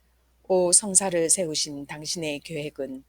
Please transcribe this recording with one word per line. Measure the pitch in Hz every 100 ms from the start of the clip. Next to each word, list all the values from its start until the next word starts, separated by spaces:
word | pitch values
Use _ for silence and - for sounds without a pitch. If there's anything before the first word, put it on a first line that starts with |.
| _ _ _ _ -
오 | 185 175
성사를 | 175 208 185 196 170 160
세우신 | - 165 151 151 143 143
당신의 | 151 151 175 156 143
계획은 | - 160 147 - 135 131